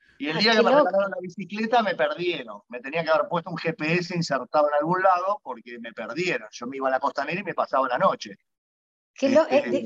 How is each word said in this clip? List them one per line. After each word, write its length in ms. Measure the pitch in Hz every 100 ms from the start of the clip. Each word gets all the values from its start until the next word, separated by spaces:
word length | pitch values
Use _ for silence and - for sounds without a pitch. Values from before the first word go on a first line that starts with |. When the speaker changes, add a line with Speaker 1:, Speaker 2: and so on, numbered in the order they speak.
| _ _
Speaker 1:
Y 100 | 143
el 100 | 214
Speaker 2:
Ay, 60 |
Speaker 1:
día 80 | 214
Speaker 2:
qué 40 | 220
Speaker 1:
que 60 | -
me 60 |
Speaker 2:
loco. 140 | 277 269
Speaker 1:
regalaron 260 | 196 196
la 60 | 185
bicicleta 640 | 180 202 170 208 226 240
me 120 | 208 165
perdieron. 680 | 151 156 175 156 113 104 -
Me 140 | 123
tenía 220 | 135 165 156
que 60 |
haber 180 | 156 147
puesto 220 | 170 180
un 40 | 170
G 160 | 165 160
P 180 | 156 175
S 140 | 175 180
insertado 520 | 165 135 123 156 147
en 60 |
algún 280 | 147 156 180
lado 360 | 190 180 190 -
porque 340 | 131 117 117 120
me 140 | 117
perdieron. 560 | 110 110 131 180 127 107
Yo 140 | - 120
me 100 | 135
iba 100 | 135
a 40 |
la 80 | 131
costanera 400 | 135 143 143 180
y 40 |
me 100 | 175
pasaba 340 | 135 - 139 131
la 120 | 131
noche. 360 | 185 127 107 - _ _ _ _ _ _ _
Speaker 2:
Qué 160 | - 269
lo-, 180 | 285 311
Speaker 1:
Este 300 | 262 254
Speaker 2:
eh, 60 | -